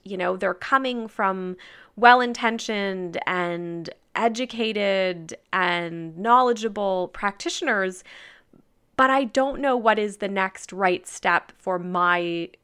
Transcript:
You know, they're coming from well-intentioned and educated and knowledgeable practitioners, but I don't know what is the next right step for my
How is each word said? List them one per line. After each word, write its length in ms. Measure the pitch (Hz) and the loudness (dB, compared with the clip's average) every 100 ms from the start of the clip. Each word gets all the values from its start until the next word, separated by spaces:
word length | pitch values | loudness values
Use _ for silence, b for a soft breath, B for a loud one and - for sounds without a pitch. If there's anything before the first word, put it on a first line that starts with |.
You 140 | 196 190 | -10 -4
know, 200 | 180 190 | -2 -2
they're 160 | 190 | -2
coming 540 | 185 - 269 262 247 220 | -4 0 0 0 -6 -8
from 500 | - 196 190 185 180 B B B - | -2 -2 -2 -6 -10 B B B 4
well-intentioned 1200 | 233 247 247 233 233 226 - 208 196 190 180 170 - | 6 8 4 -2 -2 -2 -4 -4 -4 -4 -6 -6 -4
and 640 | 180 175 175 175 170 160 - _ - | -2 -2 -4 -6 -8 -10 -16 _ 0
educated 1200 | 226 226 254 226 220 208 202 190 185 175 165 - _ | 0 0 -6 -4 -4 -2 0 0 0 -4 -10 -16 _
and 640 | 185 180 175 170 170 165 160 | 0 2 0 -2 -8 -10 -4
knowledgeable 880 | 214 247 247 226 220 202 202 185 175 | 4 6 6 2 -4 -2 0 0 -2
practitioners, 960 | - 202 202 349 - 311 214 190 185 - B B B B - _ _ _ - | -4 -6 -4 -6 -4 -2 0 0 -4 -14 B B B B -20 _ _ _ 2
but 140 | 262 | 4
I 140 | 269 | 4
don't 360 | 254 269 269 269 | 2 0 0 0
know 160 | 277 247 | 0 2
what 220 | 220 214 | 4 4
is 200 | 208 202 | 2 -2
the 100 | 202 | -4
next 440 | 196 190 - - | 0 -2 -4 -12
right 360 | 180 190 - - | 0 2 2 -4
step 440 | - 190 175 - - | -4 0 0 -2 -10
for 220 | - 180 | -4 -4
my 720 | 180 180 175 175 175 170 170 _ | -2 0 2 2 0 -4 -6 _